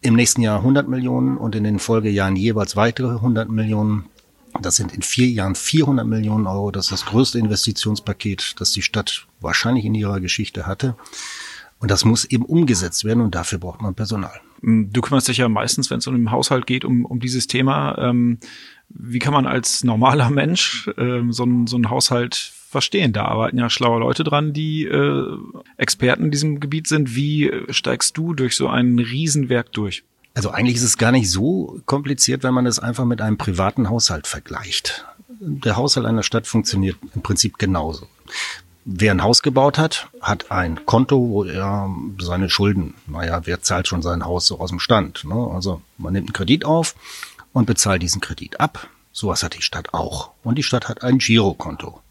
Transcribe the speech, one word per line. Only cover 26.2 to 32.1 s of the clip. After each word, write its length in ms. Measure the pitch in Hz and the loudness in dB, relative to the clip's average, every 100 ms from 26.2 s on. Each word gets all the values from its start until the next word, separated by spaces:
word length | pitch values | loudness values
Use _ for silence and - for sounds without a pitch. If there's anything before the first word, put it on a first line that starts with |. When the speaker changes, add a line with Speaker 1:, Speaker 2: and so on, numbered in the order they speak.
Speaker 2:
in 60 | 156 | 2
diesem 260 | 143 151 143 | 0 0 -2
Gebiet 300 | 147 151 160 | -2 -4 0
sind. 260 | 156 139 | 0 2
Wie 380 | 117 143 151 143 - - | 0 0 2 0 0 -4
steigst 480 | - - 123 - - | -4 -2 0 -2 -2
du 180 | 165 | -4
durch 220 | 156 127 - | 0 0 0
so 100 | 135 | 0
ein 320 | 123 123 120 | 2 4 4
Riesenwerk 720 | 117 127 160 147 131 123 117 | 2 -2 0 0 0 0 -2
durch? 320 | - 104 92 _ _ _ | -4 -4 -6 _ _ _
Speaker 1:
Also 180 | - 104 | -6 -4
eigentlich 260 | - 123 120 | 0 2 2
ist 80 | |
es 120 | 120 - | 0 2
gar 140 | 113 | 4
nicht 180 | 127 101 | 4 2
so 520 | 90 123 185 - - - | 0 0 0 -4 -8 -2
kompliziert, 580 | 139 143 | -2 0